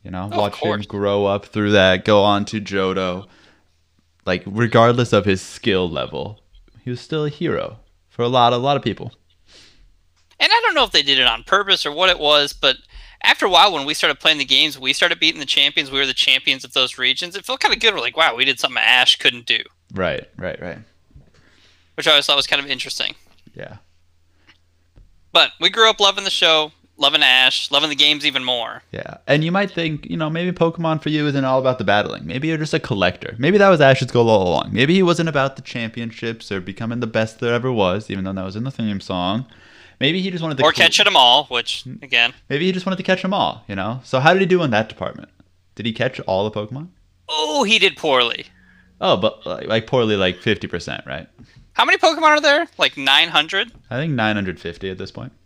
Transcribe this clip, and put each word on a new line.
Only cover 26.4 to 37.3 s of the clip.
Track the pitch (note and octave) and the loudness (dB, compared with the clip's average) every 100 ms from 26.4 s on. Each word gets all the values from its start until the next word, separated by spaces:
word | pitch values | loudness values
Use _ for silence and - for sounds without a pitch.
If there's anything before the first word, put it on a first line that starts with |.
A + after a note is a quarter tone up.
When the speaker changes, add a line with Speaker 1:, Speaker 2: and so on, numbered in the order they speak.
| E3+ D#3+ D3+ _ _ - | 2 2 0 _ _ -2
Speaker 2:
loving | C#3+ D3+ | 0 4
Ash, | C#3 B2+ C3 - - | 4 6 4 0 -2
loving | C#3 D3+ | -2 -2
the | C#3+ | 0
games | D3 D3 | 0 2
even | D3 C3+ | -2 -4
more. | B2+ B2 A2+ A2 _ | -4 -6 -6 -12 _
Speaker 1:
Yeah, | - - - - | -14 -14 -14 0
and | D3 | 0
you | D#3+ | 2
might | F#3+ G3 | -2 -2
think, | E3+ D#3+ D3 - | -4 -6 -6 -8
you | E3+ | -6
know, | D#3 | -4
maybe | E3 F3+ F3 | -4 -4 0
Pokemon | E3 E3 E3 D#3+ | 0 0 -4 -2
for | D3+ | -2
you | D3+ D3 | -2 -2
isn't | C#3 | -2
all | C3+ C3 | 0 2
about | C3 B2+ | 0 0
the | |
battling. | G2+ G2+ G2+ G#2+ | 0 2 0 -6
Maybe | D#2 B2 D#3 | -8 -6 -4
you're | D#3+ | -4
just | D3+ | -2
a | D#3+ | -4
collector. | - G2+ F#2 - - A2+ | -2 0 0 0 -12 -2
Maybe | C#3+ G3+ | 2 6
that | G3 | 6
was | F3 | 8
Ash's | C3+ B2+ B2+ | 6 6 2
goal | B2 A#2 | 2 4
all | G#2+ F#2 | 4 4
along. | D2 - | 0 0
Maybe | G2 C3 | 0 2
he | F#3+ | 4
wasn't | F3+ E3+ E3 | 4 2 0
about | D3 C3+ C3+ | 0 -2 -4
the | |
championships | - B2 A2+ A#2 A#2 A2+ A#2 A2+ - | -12 -8 -8 -8 -10 -8 -8 -8 -8
or | G2 | -8
becoming | F2+ F#2+ A2+ A#2+ | -8 -8 -6 -4
the | A#2 | -2
best | A2+ A2 | 0 -2